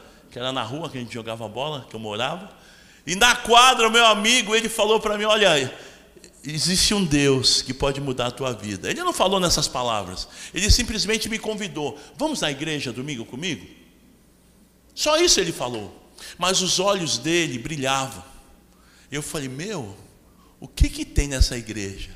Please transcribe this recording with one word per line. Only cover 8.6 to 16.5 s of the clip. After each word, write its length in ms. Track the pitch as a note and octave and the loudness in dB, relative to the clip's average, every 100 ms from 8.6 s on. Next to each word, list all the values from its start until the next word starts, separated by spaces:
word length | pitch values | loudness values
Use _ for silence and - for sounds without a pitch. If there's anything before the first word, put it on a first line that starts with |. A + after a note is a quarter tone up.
| G#2 F#2+ F#2+ | -6 -6 -4
Ele 140 | A#3+ | -2
não 80 | F4+ | -2
falou 260 | - F#3+ F#3+ | 0 2 2
nessas 300 | F3 D#3 C#3 | 2 2 0
palavras. 580 | C3 B2 A2 F2+ F2+ - - - | -2 -2 -2 -4 -10 -12 -14 -10
Ele 160 | - G3+ | -2 2
simplesmente 580 | - A#3 G#3+ E3+ A3 A3 | 2 2 -4 -2 -2 -2
me 100 | A3 | -6
convidou, 580 | G#3+ G#3 G3+ D3 C#3 G#2 - D#3 | -6 -8 -8 -6 -6 -8 -14 -6
"Vamos 240 | D#4 C#4 | -4 -2
na 100 | D#3+ | -4
igreja 420 | C3 D#3 D3 B2+ | -4 -4 -4 -6
domingo 320 | A2+ C#3+ B2 | -8 -8 -8
comigo?" 400 | A2+ B2 F3+ A2 - - - _ _ _ _ _ _ _ _ _ _ | -10 -8 -6 -6 -10 -20 -20 _ _ _ _ _ _ _ _ _ _
Só 260 | - D4+ D#4 | -4 2 4
isso 200 | F4 - | 6 4
ele 140 | E3+ | 2
falou. 580 | - B2 A2+ F#2+ - - - - - | -2 -4 -6 -8 -14 -20 -20 -16 -2
Mas 240 | F3+ | 0